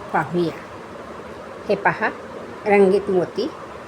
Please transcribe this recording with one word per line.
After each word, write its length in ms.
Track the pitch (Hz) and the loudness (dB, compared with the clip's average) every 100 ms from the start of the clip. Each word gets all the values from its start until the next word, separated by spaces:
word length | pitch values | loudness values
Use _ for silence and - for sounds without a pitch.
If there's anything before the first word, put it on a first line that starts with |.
| - | -2
पाहूया. 460 | 185 151 175 170 - - - - - - - - - - - - | -2 0 0 0 -2 -12 -14 -14 -14 -14 -14 -14 -14 -14 -14 -2
हे 60 | |
पहा, 340 | 202 180 165 220 - - - - - 214 | 2 2 2 -2 -4 -12 -12 -12 -8 4
रंगीत 440 | 202 196 196 - | 8 8 6 4
मोती, 400 | 185 165 - 262 - - - | 2 2 -2 -4 -6 -14 -14